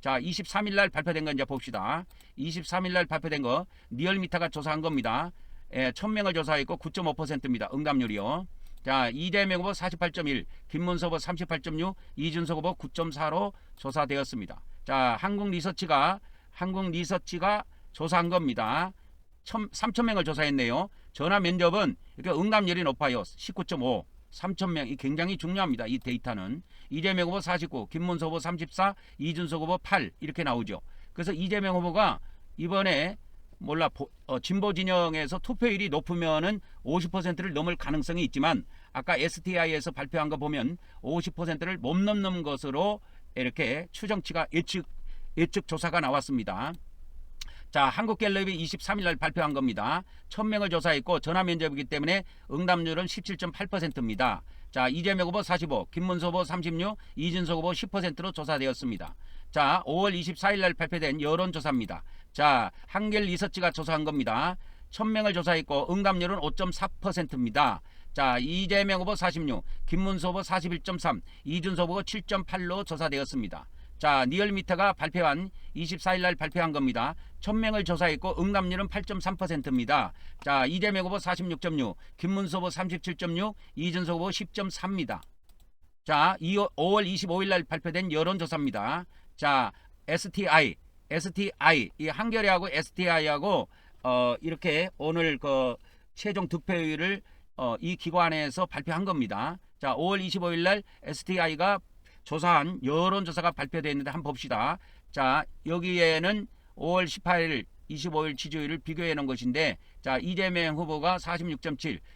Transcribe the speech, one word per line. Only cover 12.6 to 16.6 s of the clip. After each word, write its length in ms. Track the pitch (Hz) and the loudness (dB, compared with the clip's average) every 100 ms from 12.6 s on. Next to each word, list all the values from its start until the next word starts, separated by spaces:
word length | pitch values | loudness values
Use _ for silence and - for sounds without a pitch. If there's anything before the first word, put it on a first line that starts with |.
| 175 | -2
구 140 | 180 139 | -4 -6
점 220 | - 165 | -4 -4
사로 420 | 143 156 170 202 - - - | -2 -2 0 -2 -6 -18 -10
조사되었습니다. 840 | 135 151 139 139 135 120 92 - - - - | -4 0 0 0 -2 -6 -8 -12 -14 -12 0
자, 300 | 135 127 110 | 4 4 2
한국 300 | 196 202 202 | 0 -2 -2
리서치가, 720 | 175 180 - 170 143 156 202 - - - | -2 -2 -4 2 4 4 2 -8 -20 -20
한국 380 | - | -6